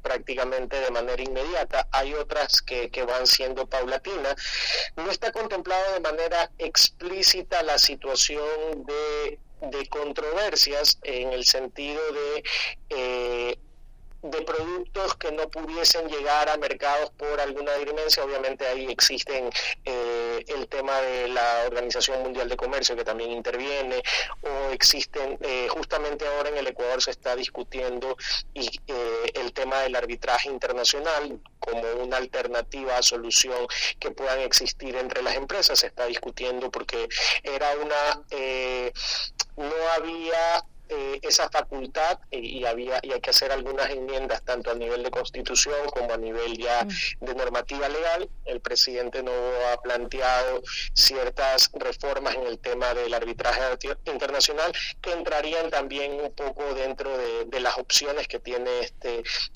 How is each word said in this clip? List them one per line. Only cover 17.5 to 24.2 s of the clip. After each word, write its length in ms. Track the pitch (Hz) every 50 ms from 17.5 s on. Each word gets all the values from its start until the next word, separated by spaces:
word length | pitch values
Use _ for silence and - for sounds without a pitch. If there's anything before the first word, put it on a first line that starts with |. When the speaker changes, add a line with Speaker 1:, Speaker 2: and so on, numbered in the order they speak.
| 135 139 143 147 143
Speaker 1:
dirimencia. 460 | 143 143 143 151 156 156 151 151 160
Obviamente 460 | 143 139 139 135 135 135 135 131 139
ahí 200 | 127 127 131 131 131
existen, 580 | 120 - - - 139 127 - - 143 131 127 120 - - - - - - -
eh, 580 | 135 127 123 120 120 120 117 117 - 117 - -
el 220 | - 151 139 127
tema 320 | - - 139 135 139 135 135
de 300 | 135 127 127 127 123 123
la 340 | 127 123 120 120 120 117 120
Organización 560 | 123 120 120 120 120 117 123 117 - 131 131 127
Mundial 260 | 127 127 127 123 120
de 80 | 123
Comercio, 400 | 117 123 123 - 110 - - 123
que 80 | 117 117
también 260 | 110 110 113 117 117
interviene, 720 | 120 117 113 123 120 123 131 143 143 143 135 127 127 123 123 - - -